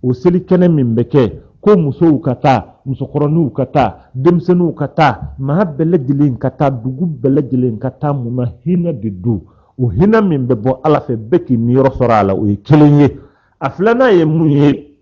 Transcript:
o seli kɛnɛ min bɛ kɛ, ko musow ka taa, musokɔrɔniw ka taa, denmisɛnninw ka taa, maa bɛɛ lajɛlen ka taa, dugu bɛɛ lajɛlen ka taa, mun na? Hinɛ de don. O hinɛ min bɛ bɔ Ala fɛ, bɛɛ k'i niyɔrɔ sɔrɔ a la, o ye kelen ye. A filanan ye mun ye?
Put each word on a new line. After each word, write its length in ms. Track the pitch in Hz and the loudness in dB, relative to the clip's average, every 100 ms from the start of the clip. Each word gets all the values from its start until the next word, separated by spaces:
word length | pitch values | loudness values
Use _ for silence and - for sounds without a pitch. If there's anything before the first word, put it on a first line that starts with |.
o 100 | 127 | -2
seli 280 | 127 180 175 | 0 0 0
kɛnɛ 280 | 170 180 180 | 0 2 2
min 260 | 156 123 113 | 2 0 0
bɛ 80 | |
kɛ, 280 | 120 147 113 82 - _ | 0 0 0 -4 -20 _
ko 160 | - 208 | 2 2
musow 420 | 151 127 165 139 | 2 0 0 0
ka 160 | 139 | -2
taa, 300 | 123 147 123 - _ 131 | -2 0 0 -2 _ -10
musokɔrɔniw 640 | 131 131 147 147 160 147 | -8 -6 -4 -2 0 -2
ka 140 | - 127 | -2 -4
taa, 300 | 151 117 - _ | 0 -2 -4 _
denmisɛnninw 600 | 127 147 175 170 180 170 | -2 0 0 0 0 0
ka 140 | - 143 | -2 -6
taa, 460 | - 160 208 - - | 0 0 0 -10 -10
maa 260 | 135 156 | -4 -2
bɛɛ 200 | 202 135 160 | -2 -2 -2
lajɛlen 480 | 175 127 139 143 120 | 0 0 0 0 0
ka 120 | 131 | -6
taa, 200 | - 143 | -2 -2
dugu 360 | 131 117 131 175 | -2 -8 -6 -6
bɛɛ 280 | 139 131 | -4 -2
lajɛlen 440 | 139 131 127 123 107 | -2 -2 -2 -2 -4
ka 120 | 131 | -8
taa, 220 | - 151 | -6 -6
mun 220 | 143 120 | -4 -6
na? 100 | 123 123 - | -6 -6 -6
Hinɛ 280 | - 175 170 135 | -4 -2 -2 -6
de 100 | 107 | -8
don. 320 | 92 92 104 - _ _ - | -6 -4 -4 -6 _ _ -4
O 100 | 123 | -4
hinɛ 300 | 90 190 220 208 | 2 2 4 2
min 180 | 147 123 | 0 -2
bɛ 80 | 117 | -2
bɔ 240 | 117 131 | -2 -2
Ala 180 | 156 147 | 0 -2
fɛ, 140 | - 117 | -2 -8
bɛɛ 280 | 110 170 | -2 -2
k'i 120 | - 120 | 0 0
niyɔrɔ 340 | 117 127 135 | 2 2 2
sɔrɔ 200 | 131 123 110 | 0 2 2
a 40 | |
la, 100 | 98 | 2
o 120 | 95 104 | 0 -2
ye 100 | 101 | -4
kelen 420 | - 151 147 147 | 2 4 6 6
ye. 100 | 143 - - _ _ _ | 2 0 -20 _ _ _
A 100 | 135 | -10
filanan 420 | - 202 240 262 190 | -2 0 2 4 4
ye 60 | |
mun 260 | 156 156 151 | 2 2 2
ye? 460 | 143 143 139 - _ | 4 2 0 -8 _